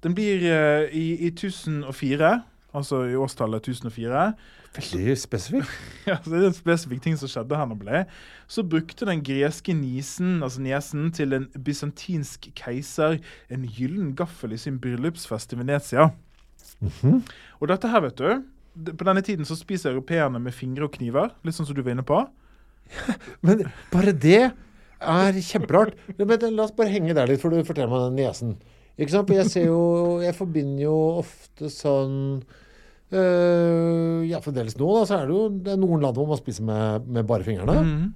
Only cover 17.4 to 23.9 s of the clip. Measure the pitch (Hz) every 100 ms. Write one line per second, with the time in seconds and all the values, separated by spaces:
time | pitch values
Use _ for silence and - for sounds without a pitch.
17.4 | - - 151 185 240 226 147 - 139 247
18.4 | 269 - - - 160 165 180 190 196 196
19.4 | 147 160 - 190 151 131 131 170 147 123
20.4 | 123 120 127 131 147 - 123 127 208 -
21.4 | 165 160 151 139 127 123 131 151 247 -
22.4 | - - _ _ - - - 214 - -
23.4 | 165 214 151 - -